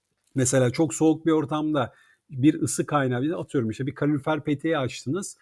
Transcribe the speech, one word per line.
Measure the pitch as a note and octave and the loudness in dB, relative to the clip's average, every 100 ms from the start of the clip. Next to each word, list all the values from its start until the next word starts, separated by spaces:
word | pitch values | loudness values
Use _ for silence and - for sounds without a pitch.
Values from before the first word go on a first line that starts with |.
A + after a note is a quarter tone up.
| _ _ _ | _ _ _
Mesela | C3+ B2+ C3+ B2 | -2 2 4 2
çok | B2+ D#3+ | 2 0
soğuk | - D#3+ D#3+ E3 | 2 2 4 2
bir | |
ortamda | D#3+ C3 D#3 D#3 D3 A#2+ - _ _ _ | 0 0 -2 -2 -2 -2 -6 _ _ _
bir | C3 C#3+ D#3+ | 2 2 4
ısı | B2 - C#3+ | 0 -2 -2
kaynağı, | D3 C3 B2 | 0 0 0
bir | D3 | -2
de | F3+ | -4
atıyorum | - C#3+ A2+ | -4 -2 -2
işte | G#2+ C3 | -2 -6
bir | |
kalorifer | - D3 D3 D#3 D#3 | -2 -2 0 -2 -2
peteği | D3+ C#3+ D#3+ D#3 | -2 -2 -2 -2
açtınız. | B2 - B2 F3 G3+ - | -2 -6 -6 -6 -6 -12